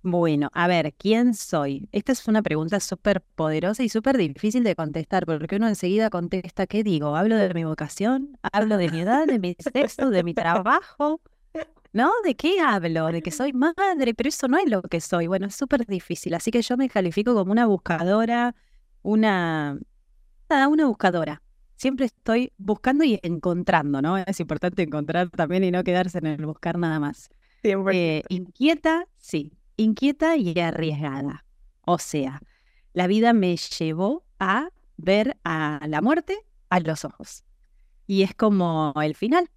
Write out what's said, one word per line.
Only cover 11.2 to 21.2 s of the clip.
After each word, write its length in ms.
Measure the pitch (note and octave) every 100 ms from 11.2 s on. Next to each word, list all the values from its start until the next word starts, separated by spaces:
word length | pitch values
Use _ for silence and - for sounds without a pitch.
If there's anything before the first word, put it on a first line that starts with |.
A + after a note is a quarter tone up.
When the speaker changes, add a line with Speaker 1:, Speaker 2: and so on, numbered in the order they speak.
| _ _ _ D#4+ - _ _
Speaker 1:
¿No? 200 | - - A#4
¿De 120 | F#4+ B3
qué 260 | D4+ F#4+
hablo? 460 | D4 G3+ E3+ D#3+ D#3+
¿De 140 | E3+
que 100 | D#3+
soy 200 | - -
madre? 600 | B3 D4 E4+ G4 E4+ B3
Pero 160 | A3+ C4
eso 180 | - C4
no 100 | D4
es 120 | F#4
lo 120 | G#3
que 200 | - E3+
soy. 260 | - F3 E3+
Bueno, 200 | F#3+ G3
es 80 | -
súper 300 | C#4 C#4 A3+
difícil, 500 | F#3+ - - - E3
así 160 | -
que 100 | A#3
yo 160 | A3+ B3
me 100 | C4+
califico 460 | G#3+ F#3 E3 G#3+
como 180 | A#3 F#3
una 140 | A3 A#3
buscadora, 920 | G3 - E3 F3 G#3 A3+ A#3+ A#3+ - _ - _ _
una, 760 | G3 G#3+ A3 F#3+ E3+ D#3+ D3 C#3+ - _ _ _ _ _ -
nada, 180 | D4 C#4
una 160 | D4+ D4
buscadora. 560 | G#3+ F#3+ F3